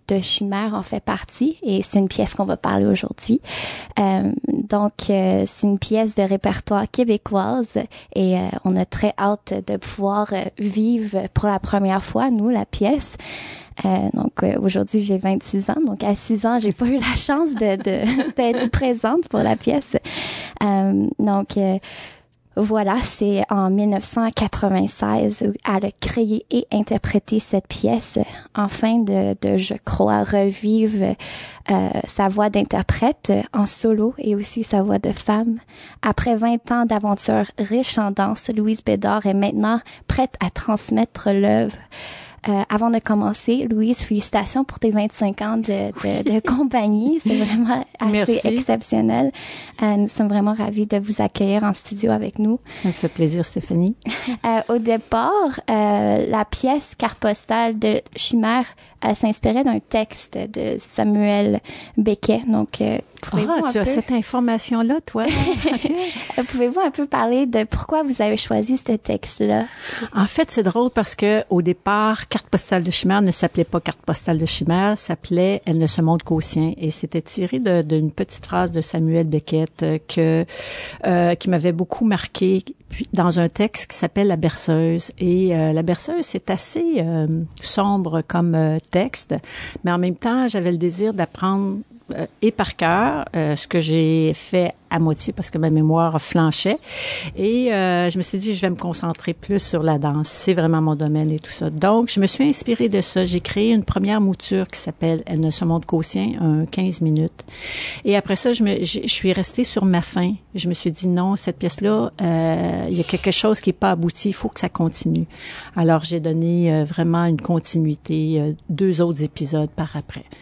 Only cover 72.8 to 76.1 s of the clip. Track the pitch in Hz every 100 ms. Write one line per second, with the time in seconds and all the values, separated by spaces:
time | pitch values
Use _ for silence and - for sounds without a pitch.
72.8 | 175 - 180 196 196 - 170 - 165 170
73.8 | - - - 156 - 160 160 - 156 175
74.8 | 196 214 - 165 - 175 185 196 - 165
75.8 | 156 - 160